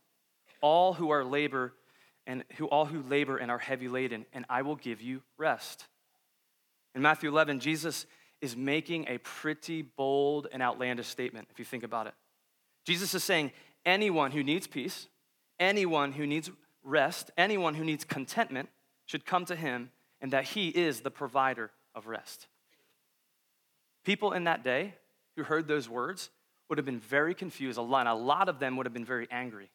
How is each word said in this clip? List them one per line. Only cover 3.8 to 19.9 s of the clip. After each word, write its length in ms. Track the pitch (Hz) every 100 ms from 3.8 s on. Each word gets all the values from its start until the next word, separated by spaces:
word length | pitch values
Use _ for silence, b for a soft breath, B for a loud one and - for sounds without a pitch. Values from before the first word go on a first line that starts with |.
| 127
laden, 380 | 127 131 113 -
and 120 | 135 117
I 140 | 127
will 120 | 139 151
give 240 | 123 110
you 220 | 117 131 - -
rest." 480 | 156 117 - - - _ _ _ _ _ _ _ _ _ _ 131
In 80 |
Matthew 260 | 147 156 151
eleven, 300 | 147 147 135
Jesus 480 | 139 156 160 - - b b b
is 160 | 139 117
making 500 | 139 151 156 165 147
a 120 | 123
pretty 640 | - - 156 151 - 160
bold 640 | 139 - 135 139 143 147 143
and 120 | 131
outlandish 420 | 123 - 127 120 113
statement, 420 | - 127 113 -
if 80 | -
you 60 | 113
think 180 | 127
about 240 | 113 117 107
it. 80 | - _ _ _ _ _ _
Jesus 300 | - 175 190
is 100 | 185
saying, 280 | - 175 139 B B B 175
"Anyone 460 | 190 214 165 139
who 120 | 147
needs 220 | 139 175 -
peace, 420 | 151 143 - - _ _ _ _ -
anyone 540 | 180 202 180 156 139
who 120 | 135 147
needs 240 | 151 156 185 _ _
rest, 460 | 139 147 139 175 - -
anyone 380 | 190 208 170 151
who 80 |
needs 200 | 160 151 -
contentment 640 | 147 127 - - 131 131 _ _ _ -
should 180 | 151
come 220 | - 180 175
to 100 | 165
him, 360 | 160 123 123